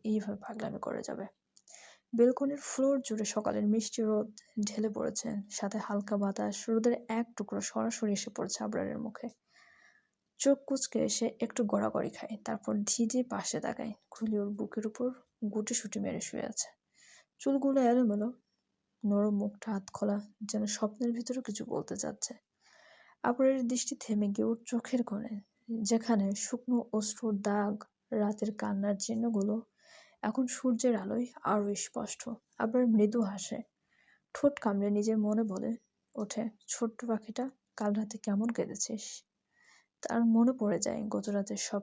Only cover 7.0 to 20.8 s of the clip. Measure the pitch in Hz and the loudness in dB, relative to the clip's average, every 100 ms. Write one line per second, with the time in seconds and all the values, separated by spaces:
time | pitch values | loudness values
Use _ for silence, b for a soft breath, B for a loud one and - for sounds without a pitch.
7 | - 226 233 - 202 202 196 220 220 - | -2 -2 -2 -6 -6 -4 -4 -2 -2 0
8 | 214 202 - - - - 214 214 196 220 | 0 0 -2 -6 -4 -4 -2 -2 -2 -4
9 | 220 214 240 - _ b b b b b | -6 -8 -12 -12 _ b b b b b
10 | b b _ _ 277 277 - 269 - 220 | b b _ _ 4 4 2 -2 0 2
11 | 220 - 226 - 233 - 214 202 214 214 | 2 2 -2 -2 -4 0 2 2 2 0
12 | 220 - - 214 - 220 - 214 208 - | -4 -6 -10 -8 -6 -6 -2 -2 0 0
13 | 226 254 247 202 - 156 - - 220 208 | 0 0 -2 -4 -4 -4 -4 -6 -8 -10
14 | _ - 220 208 202 208 208 220 214 220 | _ -6 -2 0 -2 -4 -6 -4 -6 -4
15 | 247 254 _ _ 208 214 214 233 208 208 | -4 -4 _ _ -4 -4 -2 -4 -4 -6
16 | 196 - - - - - - _ _ b | -4 -4 -6 -6 -6 -6 -10 _ _ b
17 | b b b _ 277 277 269 269 247 247 | b b b _ 0 2 4 4 6 6
18 | 240 208 226 247 _ _ _ _ _ _ | 4 2 -2 -6 _ _ _ _ _ _
19 | 208 202 208 202 208 208 - 196 196 - | 2 4 4 2 -2 -6 -4 -4 -6 -2
20 | 208 208 208 _ 208 214 208 - | 0 0 -4 _ -6 -2 -2 -2